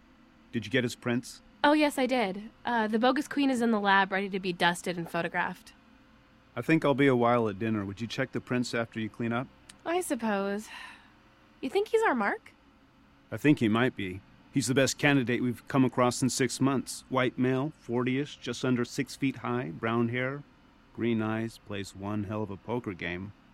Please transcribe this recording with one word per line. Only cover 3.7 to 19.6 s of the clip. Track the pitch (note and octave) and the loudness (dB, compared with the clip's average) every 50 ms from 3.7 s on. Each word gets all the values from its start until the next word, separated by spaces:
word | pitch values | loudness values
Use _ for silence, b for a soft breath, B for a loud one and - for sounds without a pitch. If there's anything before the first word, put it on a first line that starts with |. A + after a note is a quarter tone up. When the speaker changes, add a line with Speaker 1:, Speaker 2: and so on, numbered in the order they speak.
Speaker 2:
the | A3+ G#3 | 2 2
lab, | G3+ G3+ G3 G3 G3 F#3+ | 4 4 6 4 4 2
ready | G3 F#3+ G3+ G3 | 0 -2 -2 -2
to | G3 F#3+ | -4 -4
be | F#3+ F#3 F3 | -4 -4 -2
dusted | - F3+ F3 F3 - - F#3+ F3 | 2 2 2 2 0 -4 -6 -4
and | F3 E3 - | -4 -6 -4
photographed. | - E3+ E3+ E3+ - F3 F3 - F#3 - - - - - _ - - - - _ - _ _ _ _ _ _ _ - | -4 -4 -4 -2 -2 -2 -4 -4 -4 -10 -16 -20 -20 -20 _ -20 -20 -20 -20 _ -20 _ _ _ _ _ _ _ -10
Speaker 1:
I | A#2+ | -6
think | B2 - D#3+ D#3+ - | 2 4 4 4 6
I'll | C#3+ C#3 | 4 4
be | B2 C#3+ | 6 6
a | C#3 B2+ | 6 6
while | A#2+ A#2+ A#2 A#2+ A#2+ A2+ G#2+ | 6 6 4 4 4 2 0
at | G2 F#2+ | -2 -2
dinner. | A2+ A2+ A2 G#2+ G2 | -2 0 0 0 -2
Would | G2 G2 F#2+ | -4 -6 -6
you | A#2 | -8
check | G#2 - - C3 - | -8 -4 -4 -4 -4
the | - A#2+ | -4 -8
prints | - - C3 B2 B2 - - | -4 -2 -2 -2 -2 -2 -2
after | A#2+ A#2 - - A#2 | -4 -4 -4 -4 -6
you | A2 G#2 | -6 -6
clean | - - A#2+ A2+ A#2 | -6 -4 -4 -2 -2
up? | A#2 C3+ - - _ _ - - _ - | -4 -4 -6 -14 _ _ -20 -20 _ -6
Speaker 2:
I | D#4+ E4+ F#4 | -4 -2 -2
suppose. | F4+ - D4 A3+ A3+ A3 G3+ G3 G3 G3 G3+ G#3 G#3+ - B B B B B B B B B B _ _ _ _ _ _ _ - | -2 -4 -4 -4 -2 -2 -2 -2 -2 -4 -4 -6 -8 -12 B B B B B B B B B B _ _ _ _ _ _ _ -10
You | - C4+ | -8 -2
think | - G4+ G#4+ - | -2 -2 -2 2
he's | - A4 A4 | 2 2 4
our | F#4+ C#4+ | 4 2
mark? | A#3 G3+ G#3 F4+ A#4 _ - - _ _ _ _ _ _ _ _ _ _ _ _ _ _ - | 2 0 0 -2 -4 _ -20 -20 _ _ _ _ _ _ _ _ _ _ _ _ _ _ -12
Speaker 1:
I | - | -6
think | A2 - D3 D3 - | 2 4 4 4 6
he | B2 | 4
might | G#2 G#2+ A#2 B2+ B2+ - | 2 4 4 2 0 -2
be. | - G2+ F#2 F#2 F#2+ - - - - - - - | -4 -8 -8 -8 -10 -14 -18 -20 -20 -12 -4 -2
He's | - G#2+ | -2 0
the | B2 C3 | 2 4
best | C#3 C3+ B2 - | 4 4 2 2
candidate | - - D3 C#3+ C#3 B2 G#2+ B2 A2 B2+ | 2 2 4 4 4 4 2 0 0 0
we've | B2 A2 - - | -2 -4 -6 -8
come | - - C3 C3 | -2 2 2 2
across | A#2+ - C3 B2 B2 A#2+ - | 4 4 2 2 2 2 2
in | C3+ A#2+ | 0 0
six | - - C3 A#2 - - | 0 0 0 0 0 0
months. | C3+ C3+ C#3 B2+ - - - - - - | 0 0 0 0 -4 -6 -10 -14 -8 -2
White | C3 B2+ B2+ A#2+ - | 0 0 0 0 0
male, | - B2+ B2+ C3 C3 C#3 D#3+ - _ | 0 0 2 2 0 -2 -4 -6 _
forty-ish, | - - A#2 B2 B2 B2+ B2+ C3+ D3 - - | -8 -4 -2 0 0 0 -2 -2 -4 -6 -10
just | - - C3 A#2+ - - | -12 -8 -8 -6 -2 0
under | C3 B2+ A#2+ A#2+ | 0 2 0 0
six | - - - B2 - - | -4 -4 -6 -6 -6 -4
feet | - C#3 C3+ - | -4 -2 -2 -2
high, | - - A#2+ A#2+ B2 | -4 -6 -4 -4 -4